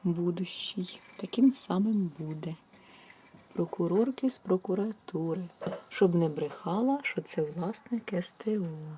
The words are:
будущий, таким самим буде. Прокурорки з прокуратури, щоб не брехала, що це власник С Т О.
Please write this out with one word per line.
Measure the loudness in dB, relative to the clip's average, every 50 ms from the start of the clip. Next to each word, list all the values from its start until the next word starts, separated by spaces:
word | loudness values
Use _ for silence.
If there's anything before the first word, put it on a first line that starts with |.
| 2
будущий, | 0 0 2 0 0 0 0 -4 -6 -6 -8 -8 -6 -4 -6 -6 -6 -8 -16 -20 -20 -12
таким | -12 -10 -4 2 6 6 6
самим | 6 4 -4 -2 0 2 2 4 4 2 2 0 -2 -6
буде. | -6 -6 -6 -6 -6 -8 -8 -8 _ _ -20 -20 -20 -20 -20 -20 -20 -20 -20 -20 -20 -20 -20 -20 -20 -8
Прокурорки | -2 -2 -2 -2 0 0 2 4 4 4 4 4 2 0 -2 -2
з | -2 -2
прокуратури, | _ 2 2 2 2 0 0 0 0 -2 -4 -8 _ -6 -4 -2 0 0 0 -2 -4 -8 -10 -6 -6 -6 -6 -6 -12 -12
щоб | 2 4 4 6 6
не | 6 4 4
брехала, | 2 -2 -4 -4 -4 -6 -4 -2 0 2 2 2 2 0
що | -2 -4 -6 -6
це | -8 -4 -2 -2
власник | -2 -2 -2 -4 -4 -4 -4 -6 -6 -6 -6 -6 -4 -2
С | -4 -4 -4 -4 -10
Т | _ -2 -2 0 0
О. | -2 -4 -6 -8 -10 -10 -12